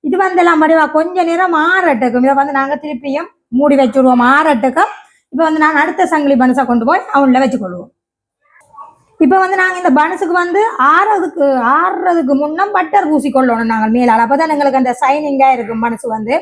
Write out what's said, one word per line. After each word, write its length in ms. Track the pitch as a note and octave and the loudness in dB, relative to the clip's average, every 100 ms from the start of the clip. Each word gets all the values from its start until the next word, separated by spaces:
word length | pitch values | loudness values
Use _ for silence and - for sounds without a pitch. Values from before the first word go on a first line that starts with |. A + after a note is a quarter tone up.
இது 120 | D4+ F4 | -4 -2
வந்து 260 | F#4+ F4+ | 0 2
எல்லாம் 200 | E4+ D#4+ | 2 2
வடிவா 220 | D#4 E4 D4+ | 2 2 2
கொஞ்ச 320 | D#4 E4 F4+ | 0 -2 -2
நேரம் 340 | E4 E4+ F#4 D#4+ | -2 0 0 0
ஆறட்டுக்கும். 640 | D#4+ F#4+ F4 B3 B3 B3 B3+ | 0 0 0 0 -2 0 2
இதை 80 | |
வந்து 240 | C#4 C#4 C#4 | 0 0 -2
நாங்க 180 | C4+ D4 | -4 -6
திருப்பியும் 520 | D4 C4+ C#4 C#4 E4+ _ _ | -6 -10 -6 -8 -8 _ _
மூடி 240 | A#3+ D4 C#4 | 0 2 4
வச்சுடுவோம் 480 | C4 C4+ B3+ B3 A#3+ | 2 2 2 4 4
ஆறட்டுக்கும். 680 | C#4+ D#4+ C4+ B3+ C4 G#4 - - _ _ | 2 2 0 0 0 -2 -4 -20 _ _
இப்ப 100 | C4 | -2
வந்து 200 | D#4+ D#4 | 0 2
நான் 160 | D#4 D4+ | 0 2
அடுத்த 240 | E4 - F#4 | -2 -2 -2
சங்கிலி 300 | D#4+ C#4+ C4+ | 0 2 2
பனசை 260 | B3+ B3+ A#3+ | 2 0 0
கொண்டு 180 | A#3+ | 0
போய் 240 | A3+ F4+ - | 0 -2 0
அவன்ல 280 | C4+ C#4 B3+ | 0 2 2
வச்சுக்கொள்வோம். 480 | C4+ C4 F#3+ F3+ - _ _ _ _ _ _ _ _ - - _ _ _ | 0 -2 -8 -12 -16 _ _ _ _ _ _ _ _ -20 -20 _ _ _
இப்ப 180 | D4 F#4+ | 2 2
வந்து 180 | F#4 F#4+ | 0 -2
நாங்க 200 | F#4 F4+ | -2 -2
இந்த 120 | F4+ | 0
பனசுக்கு 420 | C4+ D#4 F#4+ F#4 | 2 0 -2 -2
வந்து 260 | F4 F4 F#4 A4+ - C4 | -2 -2 0 -2 2 2
ஆறதுக்கு, 580 | E4 G4+ G#4 E4+ E4+ C#4 C4 A#3 | 4 2 0 -4 -2 0 0 0
ஆறுறதுக்கு 640 | D4 F4+ G4 - E4+ C4 | 0 0 -2 -2 0 0
முன்னம் 400 | C#4 D4 D#4 G4+ F#4 | -2 -2 -4 -2 -2
பட்டர் 320 | E4 G#4 F#4 | 0 0 0
பூசி 180 | D4+ C#4 | -2 0
கொள்ளணும் 420 | C4 B3+ A3+ A3+ | 0 0 0 -2
நாங்கள் 220 | A3 A3 A#3 | -2 0 2
மேலால. 280 | A#3+ A3+ | 2 2
அப்பதான் 300 | A3+ C#4 D#4+ | 2 0 0
எங்களுக்கு 260 | D4 C#4+ C4+ | 0 0 0
அந்த 120 | B3+ A#3+ | 0 0
சைனிங்கா 480 | C4 D4 D4+ C#4 C4+ | -2 -2 -2 2 2
இருக்கும் 340 | B3+ A3 A3+ | 2 -4 -4
பனசு 240 | A#3 A3+ B3+ | -4 -4 -6
வந்து. 260 | G#3+ G#3+ D4 | -6 -4 -4